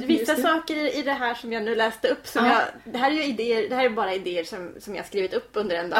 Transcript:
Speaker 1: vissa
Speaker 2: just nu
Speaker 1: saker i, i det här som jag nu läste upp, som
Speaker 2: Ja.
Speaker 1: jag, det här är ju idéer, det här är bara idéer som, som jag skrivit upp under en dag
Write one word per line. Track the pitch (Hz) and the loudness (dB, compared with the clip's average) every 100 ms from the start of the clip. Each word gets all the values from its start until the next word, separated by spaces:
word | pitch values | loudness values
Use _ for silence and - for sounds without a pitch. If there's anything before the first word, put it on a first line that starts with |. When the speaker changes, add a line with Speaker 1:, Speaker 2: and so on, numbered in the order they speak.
| - | 2
Speaker 1:
vissa | - 233 | 2 2
Speaker 2:
just | 302 | 2
nu | 320 | 2
Speaker 1:
saker | 320 320 311 | 2 0 -2
i, | 294 285 | 0 0
i | |
det | 277 | -2
här | 269 240 233 | -2 -2 -4
som | 233 | -4
jag | 226 | -4
nu | 214 220 | -2 0
läste | 226 220 254 | 0 0 -2
upp, | - - | -2 -2
som | - 247 | 2 4
Speaker 2:
Ja. | |
Speaker 1:
jag, | 233 - - 233 | 4 2 -4 -10
det | 240 | -2
här | 269 | 0
är | 311 | 2
ju | |
idéer, | 294 220 233 226 214 | 0 -2 0 0 0
det | 254 | 2
här | 254 | 2
är | |
bara | 214 190 | 2 -2
idéer | 190 185 175 | -2 -2 -4
som, | 165 202 175 - | -4 -8 -12 -12
som | - 196 | -10 -10
jag | - | -6
skrivit | 202 185 | -2 0
upp | - - | -2 -4
under | 214 208 170 | -4 -2 -2
en | 175 | 0
dag | 220 | 2